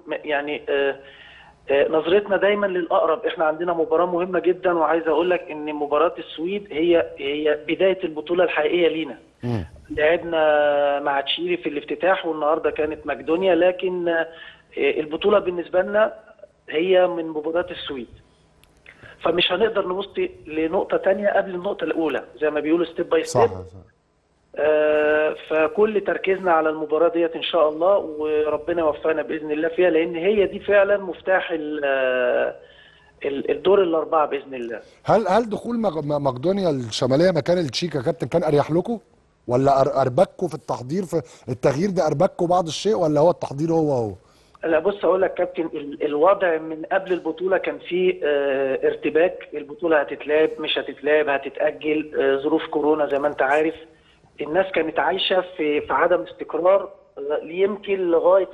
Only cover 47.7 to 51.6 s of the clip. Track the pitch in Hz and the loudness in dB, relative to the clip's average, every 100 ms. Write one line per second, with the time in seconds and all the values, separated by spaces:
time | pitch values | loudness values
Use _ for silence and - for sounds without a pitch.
47.7 | 143 - 175 185 180 147 143 139 135 135 | -8 -4 0 0 0 0 0 0 0 0
48.7 | 131 151 - 151 147 180 - - 147 151 | 0 0 0 0 2 2 0 -12 -12 -12
49.7 | 147 170 156 139 139 135 151 156 156 156 | -6 0 2 0 -4 0 2 2 0 -6
50.7 | 147 139 135 143 151 147 139 135 - | -4 -4 -4 2 2 2 -2 -4 -4